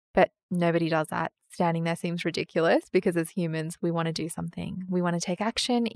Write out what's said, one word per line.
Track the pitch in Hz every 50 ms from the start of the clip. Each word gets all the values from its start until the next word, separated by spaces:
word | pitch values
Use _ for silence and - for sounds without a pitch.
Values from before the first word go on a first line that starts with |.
| _ _ -
But | 196 180 - _ _ _ -
nobody | 180 180 175 170 165 170 165 156
does | 165 160 156 -
that. | - 170 165 - _ _ _ _
Standing | - - 180 170 165 165 165
there | 165 170
seems | - - 175 170 175 -
ridiculous | 170 170 - - - - 170 160 165 214 311 - -
because | - 185 - 202 170
as | 170 165 -
humans, | - 185 170 165 160 160 156 165 - -
we | - 170 160
want | 165 165
to | 165 165
do | 160 160 165
something. | - - 165 170 - 185 175 - - 185 185 185
We | 185 180 175
want | 175 170
to | 175
take | - - 180 -
action, | 208 226 - - - - 247 240 233 - -